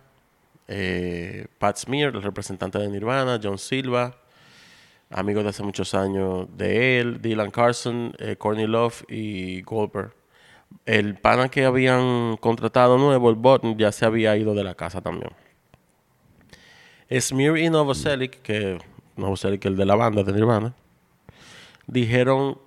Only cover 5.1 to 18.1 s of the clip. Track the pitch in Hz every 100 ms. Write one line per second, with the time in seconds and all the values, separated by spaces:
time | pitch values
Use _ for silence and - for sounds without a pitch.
5.1 | - 98 104 104 98 101 - 92 98 98
6.1 | 98 95 92 92 92 95 101 127 127 120
7.1 | 117 117 110 101 104 120 120 123 120 120
8.1 | - 107 101 107 107 110 113 117 - -
9.1 | 113 107 98 92 92 92 110 104 101 101
10.1 | - _ _ _ - _ - - 110 104
11.1 | 95 113 117 131 135 131 127 131 127 127
12.1 | 123 117 110 117 117 110 127 123 127 139
13.1 | 135 120 113 123 135 117 110 107 - 113
14.1 | 113 110 107 107 104 95 - 82 92 87
15.1 | 85 - - _ _ _ _ _ _ _
16.1 | _ _ _ _ - - - - _ _
17.1 | 131 - 131 143 160 165 160 147 139 151